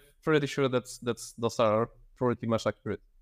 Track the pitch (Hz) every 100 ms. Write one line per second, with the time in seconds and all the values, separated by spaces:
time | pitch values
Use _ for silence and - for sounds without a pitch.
0 | - _ - 151 143 - 135 123 - -
1 | 123 113 - - 117 - 113 107 120 -
2 | - _ 123 120 113 113 110 - - 98
3 | - _